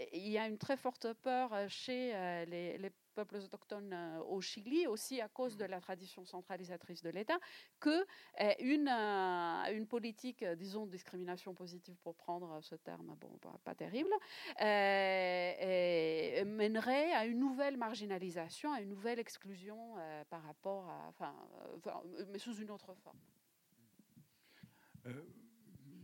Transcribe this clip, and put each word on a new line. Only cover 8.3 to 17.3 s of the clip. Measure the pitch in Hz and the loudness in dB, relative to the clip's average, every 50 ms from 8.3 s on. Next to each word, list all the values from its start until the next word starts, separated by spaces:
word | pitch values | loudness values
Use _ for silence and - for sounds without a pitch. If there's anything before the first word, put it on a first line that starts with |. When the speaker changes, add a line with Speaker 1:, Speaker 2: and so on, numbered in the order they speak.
| - - | 2 4
Speaker 1:
euh, | - 311 - - | 6 6 6 4
une, | 254 254 294 302 294 | 4 4 4 6 6
euh, | 277 247 226 214 208 202 190 190 185 180 175 170 170 165 180 185 190 214 | 4 4 4 4 4 4 4 4 4 4 2 2 2 2 2 0 0 0
une | 214 220 | 0 0
politique, | 214 240 240 214 233 214 - - 254 240 - 226 | 0 0 -2 -2 -2 -6 -6 -8 -8 -6 -2 -2
euh, | 180 170 | -2 -2
disons, | 165 196 196 190 214 214 | -2 -4 -6 -4 -6 -6
de | 196 | -6
discrimination | 180 180 - - - 180 180 180 180 180 - 196 180 | -8 -10 -10 -8 -6 -6 -4 -4 -4 -6 -6 -10 -10
positive, | 175 180 175 175 180 - - 180 - - | -10 -10 -12 -12 -14 -16 -16 -16 -12 -10
pour | 175 165 | -10 -10
prendre, | - - - 175 175 180 165 | -8 -6 -4 -4 -4 -4 -6
euh, | 156 156 | -8 -10
ce | 156 - 165 | -10 -10 -12
terme, | 156 - 170 170 170 170 165 156 151 | -12 -10 -10 -10 -10 -10 -12 -12 -12
bon, | - - - - | -14 -16 -16 -16
pas, | - - - 180 - | -16 -16 -14 -10 -8
pas | - 175 | -8 -6
terrible, | - 160 170 196 254 330 392 427 403 - - - - - 339 269 - | -6 -6 -4 -2 0 2 2 2 2 0 -4 -14 -12 -10 -6 -2 2
euh, | 214 214 208 202 196 196 196 196 190 190 190 190 185 180 180 180 180 180 - - | 4 6 6 8 8 8 6 6 6 6 6 6 4 4 4 4 2 0 0 0
et | 190 190 185 180 180 175 175 165 160 160 160 160 165 160 127 175 202 | 2 4 6 6 6 6 6 6 6 4 4 2 2 2 2 2 2
mènerait | 208 214 214 208 214 220 220 220 247 262 277 302 339 330 | 2 2 4 4 4 4 4 4 4 4 6 6 6 6
à | 226 220 | 4 4
une | 233 | 4